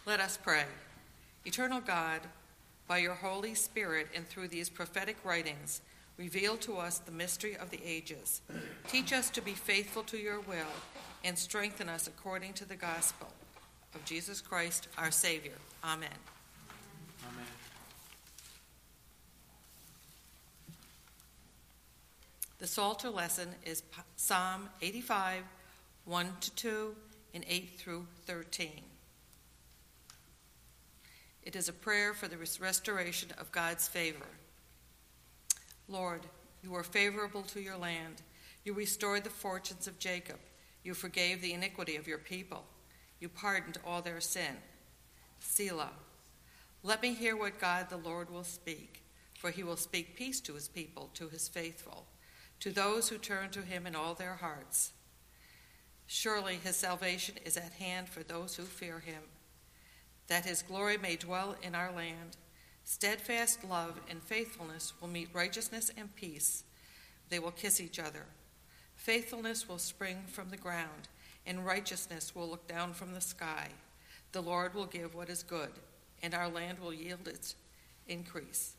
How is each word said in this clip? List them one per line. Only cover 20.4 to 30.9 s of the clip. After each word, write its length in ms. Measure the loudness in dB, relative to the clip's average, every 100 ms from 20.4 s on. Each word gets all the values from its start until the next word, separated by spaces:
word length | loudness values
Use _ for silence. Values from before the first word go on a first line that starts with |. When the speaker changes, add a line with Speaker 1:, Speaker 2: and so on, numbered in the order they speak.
| -20 -20 -18 -18 -18 -20 -20 -20 -20 -20 -20 -20 -20 -20 -20 -20 -20 -20 -20 -10 -10 -4
Speaker 1:
The 80 | 0
Psalter 420 | 4 4 4 0
lesson 400 | 2 2 2 0 -6
is 160 | -4 -4
P-, 220 | -4 -14 -12 0
Psalm 520 | 6 6 6 2 -4 -2
eighty-five, 600 | -2 -2 2 4 4 0 -4 -16 -20 -20 -20 -16
one 300 | 2 2 2 0
to 120 | -2
two 400 | 0 0 0 -2 -6 -14 -20 -12
and 120 | -10 0
eight 300 | 0 0 -12
through 260 | -6 -6 -8 -12 -6
thirteen. 560 | -6 -4 -2 -2 -4 -16 -20 -20 -20 -20 -20 -20 -20 -20 -20 -20 -20 -20 -20 -20 -20 -20 -20 -20 -20 -20